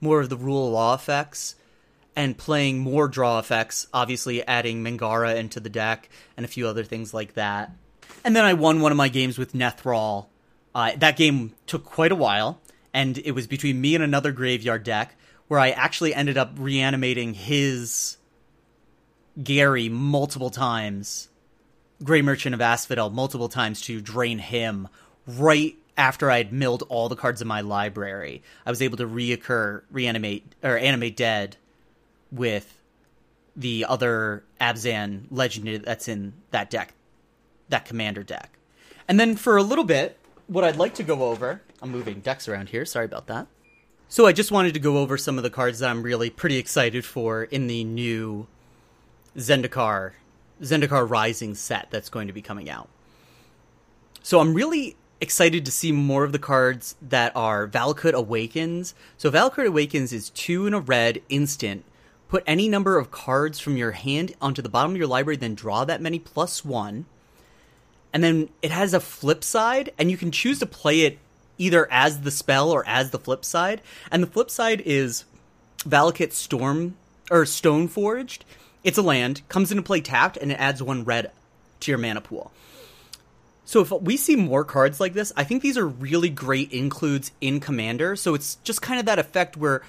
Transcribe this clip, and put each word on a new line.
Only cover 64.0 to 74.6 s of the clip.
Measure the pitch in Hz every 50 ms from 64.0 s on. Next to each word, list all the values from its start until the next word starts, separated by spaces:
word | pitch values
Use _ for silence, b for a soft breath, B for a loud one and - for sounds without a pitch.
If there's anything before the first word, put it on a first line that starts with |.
| - 139 139 151 170 185 - -
onto | 139 135 131 143 117
the | 101
bottom | 98 120 139 156 190
of |
your | 185 165 139
library, | 127 127 139 151 151
then | 143 120 117 107
draw | 104 - 107 101 110 135
that | 147 165 -
many | 165 160 165 165
plus | 165 - - - 165 175 - - -
one. | 147 131 117 101 104 104 110 147 - _ b b b b b b b b b b b b b b b b b b _ -
And | 151 165
then | 165 165 160 156 - - _ -
it | 151
has | 160 175 202 196 170
a | 180
flip | - - - - 147 139 131 - -
side, | - - 226 220 233 254 269 285 - - -
and | 156 175 185
you |
can | 180 180 170
choose | 143 - - 240 285 277
to | -
play | - - - - 151 151 160
it | 160 139 143 - - _ _ _ _ _ _ -
either | 180 185 170 170 156 -
as | 127 127 135 151 151 147
the | 143 143
spell | 139 - - - 135 135 143 160
or | 165 139 -
as | 104 110 127 135 135
the | - 127
flip | - - 131 - -
side. | - - 170 175 190 214 220 - B B B B B B
And | 170 175
the | 170
flip | - 214 247 -
side | - -